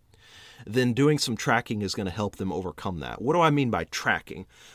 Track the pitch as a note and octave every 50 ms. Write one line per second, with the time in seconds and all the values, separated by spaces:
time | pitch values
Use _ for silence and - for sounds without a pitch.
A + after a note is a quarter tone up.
0 | _ _ _ - - - - - - - - - - G2+ G#2+ B2+ B2 B2 A2+ C3
1 | C#3 D3+ D3+ C#3+ - C3 A2 - - C3+ A#2 A#2+ - - A#2 G#2 G2+ F#2 - A2+
2 | G2 F#2 F2 G#2+ G#2 F#2+ - - G2 F#2+ D#2 F#2 F#2 F2 - - - G2 F2 D#2
3 | C2+ A#1+ A1+ - G#2+ C#3 E3 F3 E3 D#3 D3 C#3+ C3+ A#2 G2+ E2+ E2 - - -
4 | - B2+ F#2 D2+ - - - F2 F#2 _ _ - - -